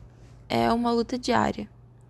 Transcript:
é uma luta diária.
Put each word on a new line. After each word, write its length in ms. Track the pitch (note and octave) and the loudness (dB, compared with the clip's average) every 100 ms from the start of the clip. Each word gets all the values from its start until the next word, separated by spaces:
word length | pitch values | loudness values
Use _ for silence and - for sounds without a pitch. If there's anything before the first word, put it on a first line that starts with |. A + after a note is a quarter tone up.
| - - - - - | -20 -20 -20 -18 -4
é 240 | A#3 A#3 | 0 2
uma 200 | A#3 A#3+ | 2 0
luta 260 | A#3 A3+ B3 | 0 -2 -4
diária. 520 | B3+ A3+ G#3+ - G#3+ - - - | 0 2 2 -2 -10 -14 -20 -20